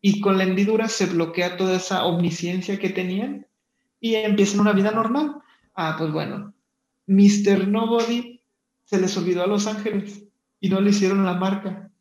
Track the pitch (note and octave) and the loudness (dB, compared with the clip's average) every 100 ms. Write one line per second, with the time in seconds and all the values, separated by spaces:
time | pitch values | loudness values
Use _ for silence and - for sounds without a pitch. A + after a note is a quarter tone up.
0 | G3+ G3+ G3 F#3+ F#3 F#3 G3+ A3 A3+ - | 2 2 2 2 2 2 2 0 -2 -2
1 | F#3 F3 E3 E3 F3+ F3 F#3+ F#3 - F#3+ | -2 0 -2 -2 -4 -2 -2 -2 -2 -2
2 | F3+ E3+ E3+ D#3 E3+ F#3 F3+ G3 F#3 F#3+ | 0 0 -2 -2 -4 -4 -4 -4 -4 -4
3 | F3+ F#3+ B3+ D4 - _ _ _ _ _ | -4 -4 -6 -10 -16 _ _ _ _ _
4 | A3+ A3 A3 G3+ G3+ G3+ G#3 G3 G3+ A3 | -2 0 0 2 2 2 2 4 2 0
5 | A3 C4+ D4+ - _ _ _ - D#3+ D#3 | -2 -2 -2 -6 _ _ _ -6 -6 -4
6 | D#3+ D#3 D#3 - G#3 - _ _ _ _ | -4 -4 -6 -8 -12 -20 _ _ _ _
7 | - G3 G3+ G#3 G3+ F#3+ F#3+ A3 A3+ A#3 | 2 6 8 6 2 2 2 0 0 0
8 | A3+ A#3+ A#3+ - _ _ _ _ _ G3 | 0 -4 -6 -18 _ _ _ _ _ 0
9 | F#3 F#3+ F3 F3 F#3 G#3 G#3 G#3 A3 G3+ | 0 -2 -2 0 0 0 -2 -4 -4 -6
10 | - - - _ _ _ F#3+ F#3+ G3+ G3+ | -8 -16 -20 _ _ _ -2 2 2 4
11 | F#3+ G3 F#3+ F3 F#3+ G3 G3+ - - _ | 2 2 0 0 -2 -2 -6 -12 -16 _